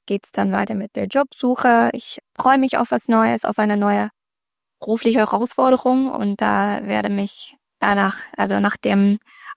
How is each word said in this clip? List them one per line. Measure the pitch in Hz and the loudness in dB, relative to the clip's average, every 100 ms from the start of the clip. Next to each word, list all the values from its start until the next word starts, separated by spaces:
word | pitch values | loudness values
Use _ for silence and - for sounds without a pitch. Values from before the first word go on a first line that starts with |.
| - | -4
geht's | 202 - | -6 -4
dann | - 196 | -2 0
weiter | 196 202 | 0 -2
mit | 208 208 - | -6 -8 -8
der | 196 | -4
Jobsuche. | 269 277 - 254 247 254 233 233 | -2 -4 -2 -2 2 4 4 2
Ich | 247 - - - | -2 -10 -18 -16
freue | - 254 269 | -2 2 4
mich | 262 - | 2 0
auf | 240 | -2
was | 240 - | -2 2
Neues, | 226 226 233 | 2 2 0
auf | - 220 | -2 0
eine | 214 208 | 0 2
neue | 202 208 214 - _ _ _ _ _ _ | 2 0 -2 -8 _ _ _ _ _ _
berufliche | 208 226 240 226 | -4 0 2 2
Herausforderung | 214 208 247 - 262 254 254 262 269 | 2 0 -2 0 2 2 2 0 0
und | - 202 202 | -2 -4 -2
da | 208 202 208 202 202 | 0 0 0 -4 -4
werde | 214 208 | -4 -2
mich | 202 202 - - _ _ _ | -4 -4 -10 -20 _ _ _
danach, | 208 202 196 - - - | 0 2 0 -4 -10 -6
also | 202 202 | -2 0
nach | 202 - | -2 -2
dem | 214 196 202 208 - - - | 0 2 2 0 -4 -20 -18